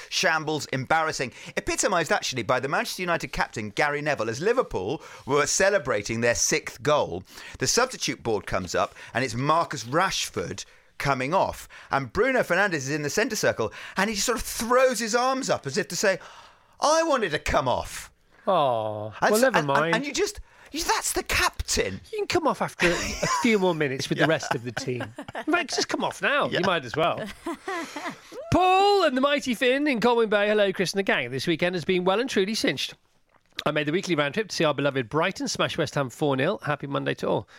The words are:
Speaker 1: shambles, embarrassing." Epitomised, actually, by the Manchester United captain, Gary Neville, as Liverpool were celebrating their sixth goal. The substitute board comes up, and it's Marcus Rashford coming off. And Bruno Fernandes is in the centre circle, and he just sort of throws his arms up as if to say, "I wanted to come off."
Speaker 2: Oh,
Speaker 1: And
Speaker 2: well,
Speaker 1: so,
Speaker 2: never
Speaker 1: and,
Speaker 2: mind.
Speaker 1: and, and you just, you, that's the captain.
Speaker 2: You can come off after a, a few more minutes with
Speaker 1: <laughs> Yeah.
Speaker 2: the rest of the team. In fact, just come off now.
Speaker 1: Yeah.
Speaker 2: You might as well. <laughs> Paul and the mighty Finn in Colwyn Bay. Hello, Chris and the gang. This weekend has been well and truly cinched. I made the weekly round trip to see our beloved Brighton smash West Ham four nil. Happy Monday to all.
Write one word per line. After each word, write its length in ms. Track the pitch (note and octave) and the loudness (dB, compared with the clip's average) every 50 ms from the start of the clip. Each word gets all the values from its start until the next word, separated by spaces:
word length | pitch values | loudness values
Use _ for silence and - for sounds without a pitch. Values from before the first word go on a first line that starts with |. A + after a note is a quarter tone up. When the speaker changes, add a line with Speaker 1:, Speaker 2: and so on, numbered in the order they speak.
| - - | -10 -6
Speaker 1:
shambles, 560 | - - F#3+ F3 D#3+ D#3 D#3 D3+ D#3 C#3+ - | -4 0 2 2 2 2 0 -2 -2 -4 -4
embarrassing." 640 | - C3 C3 B2+ - D#3+ D#3+ D#3 D#3 D3 - C3+ A#2 - - - F3 - | -4 -4 -4 0 2 2 2 2 0 -2 -4 -6 -6 -8 -14 -18 -6 -6
Epitomised, 560 | G3 - - - - - A#3+ F#3+ E3+ D#3+ - G#3 | -6 -4 -2 -2 0 0 2 2 2 2 2 0
actually, 320 | - - - C3 A#2+ A2 | 0 0 -4 -4 -4 0
by 160 | G#2+ B2+ B2+ | 0 0 0
the 80 | B2+ C#3 | 0 0
Manchester 340 | E3 G3+ A#3+ - - - F#3 | -2 -2 -2 -4 -4 -6 -2
United 300 | F3 E3+ D#3 - D#3 - | -2 -2 -2 -2 -6 -4
captain, 380 | F#3+ F3+ - - A#2+ G#2+ G#2 | -4 -4 -4 -4 -8 -8 -6
Gary 320 | - - D3+ D3 D3 D3 D3 | -2 0 0 0 0 -2 -2
Neville, 280 | D3+ C#3 G2+ A2 A2+ | -2 0 0 -2 -4
as 100 | A2+ B2+ | -2 -2
Liverpool 640 | E3+ G#3+ A#3+ C4 A3+ - - G2+ F2+ G#2+ D3+ D#3+ - - - - - | 0 0 2 2 0 -2 -2 -4 -4 -4 -6 -6 -8 -14 -20 -16 -4
were 200 | - C#3 C#3+ D3 | 0 2 2 2
celebrating 720 | - - - F#3+ G3 G#3 F#3 B2+ B2+ A2+ G#2+ G#2 - A2+ A#2 | 2 2 2 2 4 2 2 0 0 -2 -2 -2 -2 -2 0
their 160 | A#2 A#2+ A#2 | 2 2 2
sixth 480 | - - - D#3+ D3+ - - - - A#2 | 2 2 0 0 -2 -2 -6 -14 -4 0
goal. 400 | C#3+ D3+ C3+ G2+ E2+ E2+ F#2 - - - - - - - - | 2 2 2 2 0 -4 -8 -10 -12 -18 -18 -18 -16 -8 -4
The 80 | C3 | -2
substitute 560 | - - A3+ B3+ B3 - - - - B2 - - | 2 2 2 2 2 -2 -6 -6 -6 -6 -6 -4
board 240 | A#2+ G#2+ G2 - | -2 -2 -2 -2
comes 300 | - - F#2+ F#2 E2+ - | -4 -4 -4 -4 -2 0
up, 180 | F2+ G2+ - - - - - - | 0 0 0 -4 -14 -18 -6 -4
and 120 | A#2 C3 | -4 -2
it's 100 | B2 A2 | -2 -4
Marcus 480 | A#2+ C3+ D3+ D#3 E3+ D#3+ - D#3 A#2+ A2 | -4 0 2 2 2 2 0 -4 -10 -8
Rashford 840 | A#2+ C3+ E3 F#3+ F3+ - - - - - G#2 F2 F2+ F#2 - - - - - _ _ _ - | -2 0 0 0 0 0 -4 -6 -4 -4 -6 -6 -6 -8 -12 -12 -16 -18 -20 _ _ _ -4
coming 360 | - C#3+ C3+ B2+ B2+ C#3 F3+ | 0 0 0 0 0 0 0
off. 340 | F#3+ B2+ F#2 - - - - - - - - | 0 0 0 -2 -8 -14 -18 -20 -20 -8 -2
And 220 | - C#3 C#3 A2+ - | -2 -2 -2 -2 0
Bruno 280 | F3 A3+ C4+ B3+ A#3 F3+ | 0 0 2 2 0 2
Fernandes 300 | - E3+ F3+ G3+ G3+ E3 | 2 2 2 2 2 0
is 160 | D3 B2+ C3+ | -4 -4 -4
in 120 | D3 D#3 D3 | -4 -4 -4
the 80 | C#3 | -2
centre 240 | - G#3 A3+ C4+ A3 | 0 0 0 0 0
circle, 380 | - - A#2+ G#2 - A2+ G2+ - - - - - | 0 0 0 2 2 -2 -4 -4 -8 -16 -8 -2
and 120 | F#3 F#3+ A3 | -2 -2 0
he 60 | A3 | 0
just 100 | G3 - | -2 0
sort 140 | C4 A#3 - | 0 0 -2
of 60 | - | -2
throws 560 | - - - A#3+ A3+ B3 B3+ C4 C4 B3 F#3+ | -6 -6 -6 0 2 4 6 6 4 4 2
his 160 | A#3 G#3+ A3+ | -2 0 0
arms 340 | A#3+ B3 C4 C4+ C4 C4 F3 | 2 2 2 0 0 0 -2
up 160 | C#3+ A#2+ - | -2 -2 -2
as 100 | C#3 C3 | -4 -4
if 120 | G3+ F3 - | -4 -4 -4
to 80 | F3 | -4
say, 240 | - - G3 - - - - - - - - - _ _ _ _ - | 0 2 2 2 0 -4 -16 -20 -20 -20 -20 -20 _ _ _ _ 0
"I 220 | - C#4+ D#4 E4 E4 | 2 4 4 4 4
wanted 300 | E4 C#4 B3 G#3+ E3 D3 | 2 2 2 2 0 -2
to 80 | - | -2
come 260 | - - E3+ D#3+ C#3 | -2 0 0 2 2
off." 460 | B2 G#2+ F2 - - - - - - _ _ _ _ _ - - | 2 0 0 -2 -6 -10 -14 -14 -16 _ _ _ _ _ -8 -2
Speaker 2:
Oh, 640 | G#3 F#3+ E3 C#3+ C3 A#2+ A2 A2 G#2+ G#2+ G#2+ G#2 A2 G#2 - | 2 2 4 4 4 2 2 0 -2 -4 -6 -8 -8 -6 0
Speaker 1:
And 120 | - A3+ G#3 | 2 2 4
Speaker 2:
well, 80 | A3+ | 6
Speaker 1:
so, 60 | B3+ | 4
Speaker 2:
never 120 | C4+ G#3 - | 4 4 2
Speaker 1:
and, 80 | D3 | 2
Speaker 2:
mind. 180 | C#3 C#3 - D#3 | 4 2 2 2
Speaker 1:
and, 80 | E3 E3+ | 2 0
and 100 | - C#4 | 0 -2
you 60 | D4 - | -2 -2
just, 260 | D#4+ G#4 G#4 - - - _ - - - - | -2 -2 -2 -2 -10 -16 _ -20 -20 -20 -10
you, 140 | - D#4 E4 | -8 -6 0
that's 280 | - A4 G#4+ - - - | 0 0 0 0 -2 -2
the 100 | - - | -2 -2
captain. 760 | - - - F4+ E4+ - - - - - - - G2 F#2+ - - - A4+ | -2 0 0 0 0 -2 -4 -6 -2 -2 0 0 -2 -4 -8 -10 -8 -6
Speaker 2:
You 60 | G#4+ | -6
can 80 | G4 - | -4 0
come 180 | - F4 E4 | 0 2 2
off 160 | B3+ F#3+ - G3 | 2 0 0 -2
after 240 | D3+ - - - E3+ | -4 -2 0 2 2
a, 40 | F3 | 2
a 340 | - G3 G3+ - - - - C6 B5 B5 | 2 -2 -4 -4 -4 -2 0 0 2 4
few 160 | A#3 A3 G3+ | 4 4 4
more 160 | F#3 F#3 E3+ | 4 2 2
minutes 340 | D#3 D#3 C3 C3+ C3 - - | 2 0 -2 -2 -4 -2 -2
with 100 | E3 D3 | 0 2
Speaker 1:
<laughs> 0 | |
Yeah. 80 | D#3+ | 4
Speaker 2:
the 20 | D3+ | 2
rest 240 | D#3+ C#3+ - - - | 2 0 0 -4 -4
of 80 | B2+ A2+ | -4 -4
the 80 | B2 | -6
team. 320 | A2 - C4+ - B2+ A#2+ B2 G#2+ - - - - - - A#3 | -8 -6 -4 -4 -4 -4 -6 -10 -12 -16 -16 -12 -12 -8 -2
In 60 | D#4 D#4 | 0 0
fact, 220 | F4 D#4 - - | 0 0 -2 -4
just 140 | - - - | -4 -2 -2
come 160 | - - G3 | -2 -4 -4
off 180 | C#3 - - F#3 | -4 -4 -2 0
now. 260 | A3+ C#4 C#4+ F#3 D3 | 0 2 2 0 0
Speaker 1:
Yeah. 120 | D#3+ - | 0 0
Speaker 2:
You 60 | F3+ | 2
might 180 | G3 F3+ E3 C3 | 2 0 0 -2
as 100 | A#2 - | -4 -2
well. 260 | D3 D#3 D#3+ A#2 A2+ A3+ G3 - - - | 0 0 0 0 -2 -6 -10 -10 -10 -8
<laughs> 1080 | D#4+ D#4 - - F#4+ F#4 E4+ D#4 - - D4 F4+ E4 F#3 - - - - A#4 D#5 E5 - | -8 -8 -8 -8 -8 -8 -6 -8 -8 -10 -10 -10 -10 -12 -12 -18 -18 -16 -14 -4 0 2
Paul 520 | E4 F#4 F#4 F#4 F#4+ G4 G4+ G4+ G4 E4+ | 4 4 6 6 6 6 6 4 4 4
and 120 | D4+ B3+ | 2 2
the 40 | C4 | 2
mighty 340 | C4 C#4+ D4 C#4+ - C4 A3+ | 2 2 2 0 0 -2 -2
Finn 320 | - C4+ B3 C4 C#4 D4 | 0 2 2 2 2 2
in 140 | D4+ B3+ G#3 | 0 0 2
Colwyn 280 | G3 B3 A#3+ A#3 A3+ G#3 | 2 2 4 4 2 2
Bay. 200 | G#3+ G3+ G#3 G#3 | 2 2 4 4
Hello, 240 | G#3+ G#3+ G3+ G3 F#3 | 4 4 4 2 2
Chris 200 | - F#3 - - | -2 -2 -2 -2
and 60 | G3 | -2
the 40 | F#3+ | 0
gang. 260 | - A3 D#3+ B2+ A#2+ | 2 2 0 0 -2
This 160 | C3 C3 - | -4 -4 0
weekend 280 | F3+ E3 - F3 F3+ F#3 | 0 0 2 0 0 0
has 100 | F3 D3 | -2 0
been 200 | - F#3 F3+ F3+ | 0 0 2 4
well 160 | F#3 F#3+ G#3+ | 2 2 2
and 80 | C4 C4 | 0 0
truly 260 | - G#3+ F#3+ G3+ A3+ | 2 0 2 2 0
cinched. 400 | - - G#3 C#3+ B2+ - - - _ _ _ _ _ _ _ _ _ _ _ - - - | 0 0 0 0 0 -4 -8 -8 _ _ _ _ _ _ _ _ _ _ _ -14 -4 -2
I 60 | D3+ | 0
made 160 | D3+ D3+ D3+ | 0 2 0
the 60 | D3 D3+ | 0 0
weekly 220 | G3 F#3+ F#3 E3+ | 0 0 0 2
round 200 | D3 D3 C#3+ C#3 | 2 2 0 0
trip 140 | G#3 A3 F3 | -4 -4 -4
to 80 | - | -2
see 80 | - E3 | 0 2
our 100 | D3+ C#3 | 2 2
beloved 340 | C3+ C#3 C#3+ C3 C3+ A#2+ G#2 | 4 2 2 2 0 -2 0
Brighton 400 | C#3 D#3 E3 G3 F#3 - C#4+ A3+ | 0 2 2 2 0 -2 -4 -4
smash 300 | - - E3 C#3 - - | 0 0 0 0 0 -2
West 160 | D3+ - - | -2 0 0
Ham 160 | D3 C#3 A#2+ | -2 -2 -2
four 260 | - - D#3 C#3+ C3+ | -2 0 0 2 2
nil. 220 | C3 C3+ F3 G#3+ - - | 2 2 0 0 -2 -2
Happy 220 | D3 D3 - - | -4 -4 -4 -4
Monday 280 | C#3 C#3 C#3 C#3 C#3 C3 | -6 -4 -4 -2 -2 -4
to 140 | - - - | -2 -2 -2
all. 200 | F#3 C3+ G#2 _ - | -2 -2 -2 _ -18